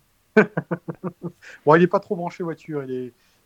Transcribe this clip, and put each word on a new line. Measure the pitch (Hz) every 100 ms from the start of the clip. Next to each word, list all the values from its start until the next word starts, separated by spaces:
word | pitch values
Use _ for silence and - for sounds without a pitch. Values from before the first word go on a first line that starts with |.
| _ _ _ -
<laughs> | 208 - - 170 - - 185 - 175 - - - 143
Bon, | 165
il |
est | 175
pas | 196
trop | - 170
branché | 175 -
voiture, | 170 151 - 147
il | 131
est, | 127 127 - _ _